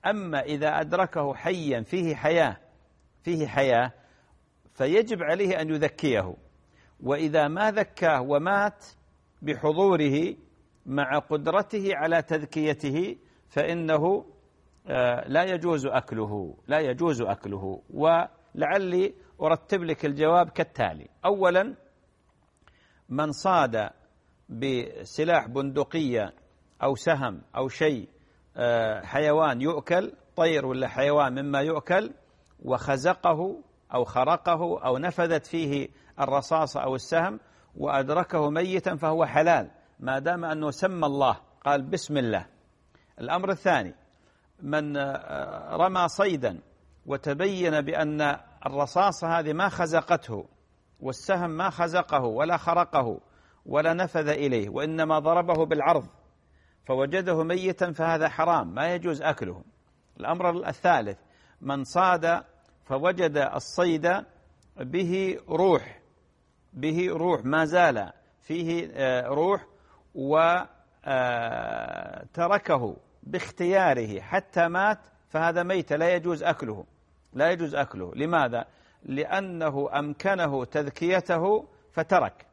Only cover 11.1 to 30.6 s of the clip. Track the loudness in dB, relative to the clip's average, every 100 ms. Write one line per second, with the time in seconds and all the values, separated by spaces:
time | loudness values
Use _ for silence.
11.1 | 0 0 -4 0 0 0 -4 -2 -2 2
12.1 | 0 0 -4 -4 -2 -2 0 -2 -2 -2
13.1 | -6 _ _ _ -4 -2 -2 0 2 2
14.1 | 0 -4 -20 _ _ _ _ -6 0 2
15.1 | 0 0 0 2 0 0 0 0 -2 -2
16.1 | -6 -4 -6 -8 -12 -2 0 0 0 0
17.1 | 0 -2 -4 -6 -8 -8 -10 _ 0 4
18.1 | 4 2 _ _ -4 0 0 0 0 -2
19.1 | -4 -20 _ 0 0 0 -4 -2 -2 -2
20.1 | 2 4 6 4 0 -4 0 -2 -2 -16
21.1 | _ 0 4 4 4 2 -6 _ _ _
22.1 | _ _ _ _ _ _ _ _ _ _
23.1 | -4 -4 -2 2 4 2 0 -4 -8 _
24.1 | _ _ _ _ -6 -2 -2 -4 -10 -14
25.1 | -4 2 2 2 -4 -4 -2 -2 -2 -2
26.1 | -2 -2 -8 _ _ _ _ -2 0 0
27.1 | 0 0 -6 -10 -6 -6 0 0 0 -8
28.1 | _ _ _ _ -4 0 2 0 -4 -4
29.1 | 0 2 4 4 2 -2 -2 0 0 0
30.1 | -10 _ 0 2 4